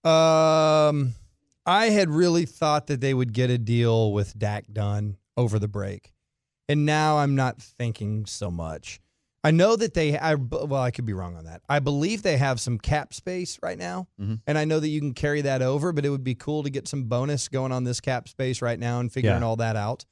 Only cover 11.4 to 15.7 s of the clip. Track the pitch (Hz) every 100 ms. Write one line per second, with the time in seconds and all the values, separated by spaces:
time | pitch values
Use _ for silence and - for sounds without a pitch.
11.4 | 80 85 - 143 139 143 165 220 202 139
12.4 | 139 123 - 117 - 151 135 - - 180
13.4 | 180 - - - 175 180 180 - 101 110
14.4 | - 151 156 156 156 151 147 120 147 147
15.4 | 143 131 127